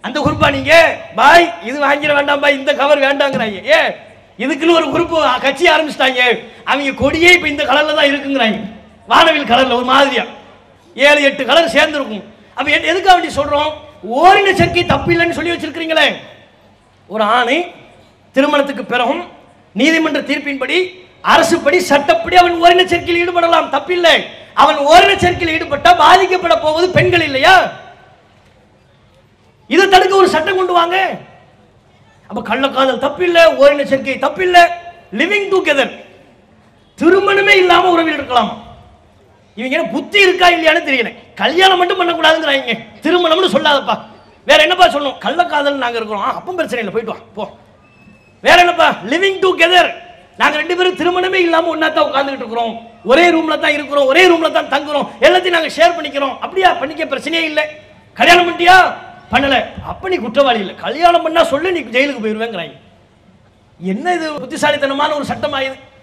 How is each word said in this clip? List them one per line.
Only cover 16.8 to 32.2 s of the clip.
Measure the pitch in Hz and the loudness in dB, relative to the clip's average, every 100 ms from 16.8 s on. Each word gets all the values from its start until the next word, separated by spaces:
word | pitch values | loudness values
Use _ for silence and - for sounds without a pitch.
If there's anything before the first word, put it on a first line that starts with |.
| _ _ _ | _ _ _
ஒரு | 214 | -4
ஆணை | 247 247 240 294 359 - - - _ _ _ | 0 0 0 -2 -4 -14 -20 -20 _ _ _
திருமணத்துக்கு | 262 285 285 277 285 - | 0 2 0 -2 -6 -6
பிறகும் | 247 240 320 349 - _ _ _ | -4 -2 -4 -8 -20 _ _ _
நீதிமன்ற | 190 285 320 320 285 | -2 0 2 0 -4
தீர்ப்பின்படி, | 220 294 285 269 262 330 370 - - _ | -4 -6 -6 -8 -4 -4 -4 -10 -20 _
அரசுப்படி, | - 277 330 330 285 349 | 0 2 2 0 0 0
சட்டப்படி | - 277 285 330 - 359 | 2 0 2 -2 4 4
அவன் | 349 339 | 4 4
ஓரின | 339 359 | 4 4
சேர்க்கையில் | 359 339 339 339 | 2 0 -2 -2
ஈடுபடலாம், | 349 349 339 330 285 | 0 0 2 0 0
தப்பில்லை. | - - 359 339 254 180 - - | -4 -4 0 2 2 -2 -18 -10
அவன் | - 294 302 | 2 2 2
ஓரின | 285 339 392 403 | 4 6 6 2
சேர்க்கையில் | 359 349 339 320 | 0 0 -4 -4
ஈடுபட்டா | 320 285 339 | -4 0 2
பாதிக்கப்பட | 349 302 370 370 359 339 330 | 4 6 4 4 -2 0 0
போவது | 311 311 359 | 0 0 0
பெண்கள் | 311 359 349 | 0 2 0
இல்லையா? | 302 262 311 381 220 143 - - - _ _ _ _ _ _ _ _ _ _ _ _ _ _ _ _ | 0 0 4 4 2 -8 -20 -20 -20 _ _ _ _ _ _ _ _ _ _ _ _ _ _ _ _
இதை | 311 392 | 0 4
தடுக்க | 381 392 381 | 4 4 4
ஒரு | 370 | 2
சட்டம் | 311 381 370 | 2 -2 -2
கொண்டு | 359 | 0
வாங்க. | 349 339 370 370 214 - - _ _ _ _ _ _ _ _ | 0 0 -2 -4 -6 -16 -20 _ _ _ _ _ _ _ _